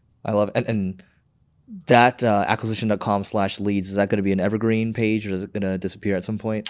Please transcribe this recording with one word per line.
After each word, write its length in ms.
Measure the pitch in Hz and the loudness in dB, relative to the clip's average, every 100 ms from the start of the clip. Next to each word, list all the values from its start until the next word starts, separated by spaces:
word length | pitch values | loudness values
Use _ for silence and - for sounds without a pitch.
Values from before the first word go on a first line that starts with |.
| _ _ | _ _
I 60 | 113 | -2
love 200 | 104 101 | 0 2
it. 20 | |
And, 140 | 117 117 | 0 -2
and 340 | 107 95 95 - _ _ _ _ _ - 196 - | -2 -2 -6 -16 _ _ _ _ _ -20 -8 4
that, 360 | 120 123 - | 6 6 4
uh, 220 | 120 101 95 | 2 2 2
acquisition 420 | 113 110 110 110 | 0 -2 -2 -2
dot 120 | 101 | -2
com 240 | 107 101 | 0 -2
slash 340 | 98 107 98 - | -2 -2 -2 -2
leads, 300 | 101 101 95 | -2 -2 -2
is 80 | 98 | 0
that 140 | 98 | 0
gonna 120 | 104 | 2
be 100 | 98 | 2
an 60 | 95 | 2
evergreen 540 | 98 110 113 110 113 | 2 0 0 0 0
page, 340 | 113 110 110 104 | 0 0 0 -2
or 40 | |
is 120 | 92 | -6
it 100 | 101 | -6
gonna 240 | 104 95 95 | -4 -2 -2
disappear 360 | 95 - 104 | -4 -4 -2
at 80 | 92 | -2
some 160 | 101 107 | -4 -6
point? 300 | 113 107 | -4 -6